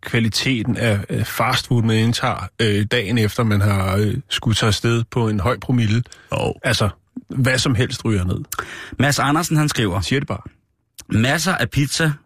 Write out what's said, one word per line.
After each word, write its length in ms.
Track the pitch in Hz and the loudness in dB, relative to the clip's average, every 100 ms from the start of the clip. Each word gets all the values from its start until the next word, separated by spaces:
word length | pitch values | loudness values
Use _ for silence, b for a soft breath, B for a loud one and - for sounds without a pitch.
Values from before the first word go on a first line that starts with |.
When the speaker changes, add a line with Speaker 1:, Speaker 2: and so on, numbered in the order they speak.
Speaker 1:
kvaliteten 720 | - 120 113 - 135 127 107 98 | -2 0 0 0 -2 -2 -2 0
af, 240 | 117 104 95 | 0 0 -2
af 180 | 117 107 | -4 -4
fastfood, 560 | - 120 131 - 123 | -2 0 -2 0 2
man 140 | 113 110 | 2 2
indtager, 520 | 113 117 123 - 95 _ | 2 2 -2 -4 -8 _
øh, 260 | 113 104 104 | 0 2 2
dagen 280 | 123 101 120 | 0 0 0
efter, 240 | 107 - | 0 0
man 160 | 113 104 | 0 2
har, 360 | 101 98 95 95 | 2 2 0 0
øh, 180 | 107 117 - | 0 -2 -4
skudt 280 | - - 107 | -4 0 2
sig 100 | 113 | 2
afsted 380 | 98 117 117 117 | 2 0 0 -2
på 180 | 127 113 | -2 0
en 120 | 107 | 0
høj 180 | 92 - | 0 -2
promille? 440 | - 127 110 110 123 B B | 0 2 2 2 -2 B B
Speaker 2:
Jo. 220 | - - - | -4 -4 -2
Speaker 1:
Altså, 260 | 131 117 104 - _ - - | -2 0 0 -2 _ -18 -8
hvad 300 | 135 127 127 | 0 2 2
som 160 | - | 0
helst 300 | 113 123 123 | 2 0 -2
ryger 200 | 113 104 | -2 0
ned. 140 | 90 95 - - B B B - | 0 -2 -4 -8 B B B -2
Speaker 2:
Mads 200 | 135 135 | 0 2
Andersen, 380 | 131 151 175 156 | 2 0 2 2
han 120 | 151 | 2
skriver, 320 | - 107 92 | 0 0 0
Speaker 1:
Siger 200 | 87 131 | 0 -2
det 80 | - | -2
bare. 120 | 98 - _ _ _ _ - - | -8 -10 _ _ _ _ -20 -2
Speaker 2:
"Masser 460 | 104 123 156 160 | 0 2 0 0
af 160 | 180 - | -2 -2
pizza 420 | - 143 - 160 143 | 0 0 2 0 0